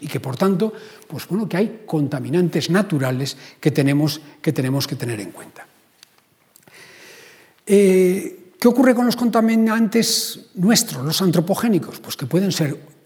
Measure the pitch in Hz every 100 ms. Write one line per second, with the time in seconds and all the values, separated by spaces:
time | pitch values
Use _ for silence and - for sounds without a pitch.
0 | 147 135 139 127 190 190 214 - - -
1 | - 131 - 185 208 170 214 - - 160
2 | 139 139 120 165 175 160 139 175 202 151
3 | 131 127 139 - - - 156 143 139 143
4 | 151 - - - - 151 127 139 - 131
5 | 120 110 95 - - - - _ _ _
6 | - _ _ _ _ _ _ - - -
7 | - - - - _ _ - 202 196 185
8 | 185 190 - - - _ 240 240 262 233
9 | 247 - 240 226 226 226 220 220 226 233
10 | 220 - - - - - 185 240 - 139
11 | 139 160 190 170 165 190 233 185 - -
12 | - - 127 165 196 - 151 147 - _